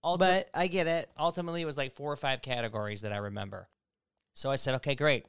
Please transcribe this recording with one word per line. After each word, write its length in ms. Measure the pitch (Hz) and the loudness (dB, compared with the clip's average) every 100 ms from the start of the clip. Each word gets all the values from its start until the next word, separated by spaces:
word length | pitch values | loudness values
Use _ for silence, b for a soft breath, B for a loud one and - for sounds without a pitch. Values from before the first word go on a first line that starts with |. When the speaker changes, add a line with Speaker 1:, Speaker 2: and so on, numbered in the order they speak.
Speaker 1:
Ulti- 160 | 160 175 | 0 4
Speaker 2:
but 320 | 185 185 - | 6 6 2
I 120 | - 185 | 0 0
get 180 | 185 165 | 2 2
it. 240 | 165 - - | 0 -2 -2
Speaker 1:
Ultimately, 440 | 165 170 170 170 | -2 0 -4 -4
it 40 | 165 | -4
was, 100 | 147 | -2
like, 160 | 135 | -4
four 180 | - 147 | -4 -6
or 40 | 143 | -2
five 240 | 143 131 | -2 -2
categories 600 | 131 123 117 110 104 104 | -2 -2 -2 -2 -4 -4
that 100 | 104 | -4
I 60 | 104 | -4
remember. 500 | 104 101 98 95 92 _ _ _ _ _ _ | -4 -6 -8 -10 -14 _ _ _ _ _ _
So 160 | - 135 | -6 -2
I 60 | 135 | 0
said, 180 | 139 131 | 0 0
"Okay, 180 | - | 0
great." 320 | 135 151 127 | 2 4 2